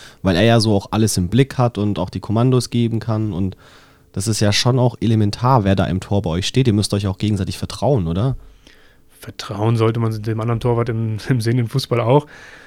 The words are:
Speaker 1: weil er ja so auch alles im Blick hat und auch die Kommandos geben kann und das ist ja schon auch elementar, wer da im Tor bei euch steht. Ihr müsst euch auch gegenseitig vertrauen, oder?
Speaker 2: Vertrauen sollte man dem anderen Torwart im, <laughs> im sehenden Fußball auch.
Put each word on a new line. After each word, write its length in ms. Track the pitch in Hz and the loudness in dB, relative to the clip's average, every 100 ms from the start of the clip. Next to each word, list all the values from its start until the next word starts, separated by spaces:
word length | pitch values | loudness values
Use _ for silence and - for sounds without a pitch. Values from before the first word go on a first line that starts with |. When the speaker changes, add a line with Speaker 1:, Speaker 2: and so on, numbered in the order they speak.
| - - | -20 -4
Speaker 1:
weil 140 | 95 87 | 0 4
er 60 | |
ja 160 | 113 117 | 4 4
so 140 | 110 | 4
auch 140 | 98 - | 2 0
alles 260 | 104 110 - | 0 0 0
im 100 | 90 | 2
Blick 300 | 117 135 - | 2 2 2
hat 200 | 123 98 | 0 0
und 220 | 104 98 | -2 -2
auch 100 | - | -4
die 100 | 95 | -6
Kommandos 500 | - 107 127 127 117 | -2 0 2 2 0
geben 300 | 120 117 113 | -2 -2 -2
kann 320 | 113 110 107 | -2 -2 -2
und 240 | 85 95 - - - - _ _ | -2 -4 -6 -18 -20 -20 _ _
das 140 | - 113 | -6 -4
ist 120 | 104 | 0
ja 100 | 104 | 0
schon 260 | 104 123 127 | 2 2 2
auch 200 | 123 - | 0 -2
elementar, 640 | 110 110 101 - 120 131 | 0 2 0 0 2 4
wer 120 | 98 98 | 4 2
da 100 | 90 | 0
im 160 | 92 | -2
Tor 200 | - 101 | -2 -2
bei 100 | 90 | -2
euch 160 | 85 - | -2 -2
steht. 200 | 131 131 | 0 2
Ihr 60 | |
müsst 200 | 104 101 | 2 0
euch 140 | 101 98 | -2 -2
auch 100 | 92 | -2
gegenseitig 400 | 107 101 92 - | -2 -2 -4 -6
vertrauen, 500 | - - 117 131 82 | -10 -4 0 0 0
oder? 280 | 85 131 120 - - - - - _ _ - | 0 -2 -4 -10 -20 -20 -20 -20 _ _ -20
Speaker 2:
Vertrauen 580 | - - - 104 110 113 | -18 -14 -10 -2 0 2
sollte 220 | 113 113 | 2 0
man 220 | 113 110 | -2 -4
dem 180 | 110 110 | -6 -4
anderen 180 | 113 113 | -2 -2
Torwart 300 | 123 117 117 | 0 0 -2
im, 280 | 113 113 110 | -2 -4 -4
<laughs> 60 | - | -2
im 120 | 127 | -2
sehenden 260 | 110 123 117 | 0 0 0
Fußball 340 | 135 - 117 | -2 -2 0
auch. 260 | 117 143 - - - - | 2 2 0 -10 -20 -20